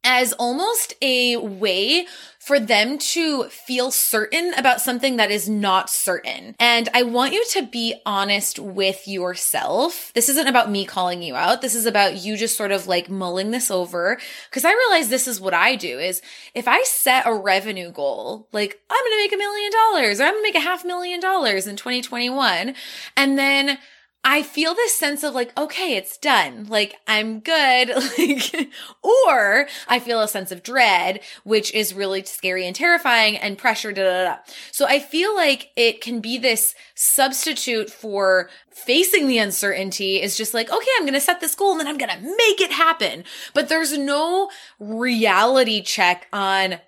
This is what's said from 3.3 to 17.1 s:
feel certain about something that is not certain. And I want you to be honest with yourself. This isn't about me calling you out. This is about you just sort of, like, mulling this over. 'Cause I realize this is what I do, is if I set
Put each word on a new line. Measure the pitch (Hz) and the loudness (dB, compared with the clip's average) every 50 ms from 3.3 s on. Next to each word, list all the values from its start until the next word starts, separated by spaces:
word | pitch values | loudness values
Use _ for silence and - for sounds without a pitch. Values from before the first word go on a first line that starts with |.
| 294 262 - | 0 -2 -4
feel | - - - - - 254 247 247 262 | -6 -8 -20 -10 -4 -2 -2 0 0
certain | 254 - - - - 220 214 214 - 320 339 359 - | 0 0 0 0 0 -2 -2 0 -2 -2 -2 0 -2
about | 269 254 262 247 247 | 2 2 2 2 2
something | - 262 247 240 269 269 254 | 0 -2 -2 0 0 0 2
that | 233 214 202 | 2 2 2
is | 208 208 - 208 | 2 -2 -2 -2
not | 214 208 202 196 185 190 190 - | -2 0 2 2 2 2 2 0
certain. | - - - - 180 - - 117 - - - 110 - - | -2 -2 -2 -2 -2 -4 -6 -8 -10 -10 -12 -16 -2 2
And | - 240 233 233 233 220 - | 4 4 4 2 0 2 2
I | 247 | 2
want | 254 240 233 240 254 269 349 | 2 2 2 0 0 0 0
you | 415 466 466 - | -2 -2 0 -2
to | 392 277 | -4 -4
be | 214 - 240 226 233 - - _ | -4 -6 -4 -4 -4 -4 -6 _
honest | 208 202 196 196 202 202 202 196 - - - | -4 -2 -2 0 0 0 0 0 -4 -6 -6
with | 202 196 185 202 190 190 190 190 - | -10 -8 -4 0 0 0 0 -2 -10
yourself. | 196 196 185 180 180 180 180 - - - - - - 156 208 277 339 339 - - - _ | -8 -6 -4 -4 -4 -4 -4 -4 -2 -2 -2 -2 -2 0 0 0 0 -2 -6 -14 -4 _
This | - - 277 | 0 0 2
isn't | 269 302 311 | 2 2 2
about | 269 254 247 226 214 | 4 4 4 2 2
me | 202 196 196 | -2 -4 -4
calling | 190 - 190 180 180 180 175 170 | -4 -4 -2 -2 -2 -2 -4 -8
you | 160 127 | -6 -4
out. | 135 160 180 240 240 - | 0 2 2 2 0 0
This | 247 220 | -4 -2
is | 233 214 | -2 -2
about | 233 202 208 202 190 - | 0 2 2 2 2 0
you | 196 175 214 214 | -4 -6 -6 -4
just | 196 226 220 - | -4 -2 -4 -2
sort | - 220 196 | -4 -2 -2
of, | 202 190 185 | -2 -2 0
like, | 190 180 175 175 175 | 0 -2 -2 -2 -4
mulling | 190 190 190 175 175 185 196 214 | -6 -6 -4 -4 -4 -4 -2 -2
this | 233 254 240 - | -4 -2 -2 -2
over. | 202 180 180 175 175 175 170 196 233 - - - - - - - | -2 -2 -4 -4 -4 -2 -2 -2 -2 -4 -8 -16 -16 -16 -16 -8
'Cause | - 269 - | -6 0 2
I | 330 415 | 2 4
realize | 466 508 466 392 320 294 214 | 4 4 4 4 2 2 0
this | 247 254 - | 0 -2 -2
is | 262 233 185 | -4 -4 -4
what | 190 190 175 | -2 -2 2
I | 165 185 233 262 | 4 2 2 2
do, | 208 175 165 123 | 0 -4 -8 -6
is | 131 160 185 185 - - - - - - - _ | -4 -4 -4 -4 -6 -10 -14 -20 -20 -20 -10 _
if | 247 220 | -4 0
I | 247 262 381 523 | 2 2 4 2
set | - - - - 262 | 2 0 2 4 4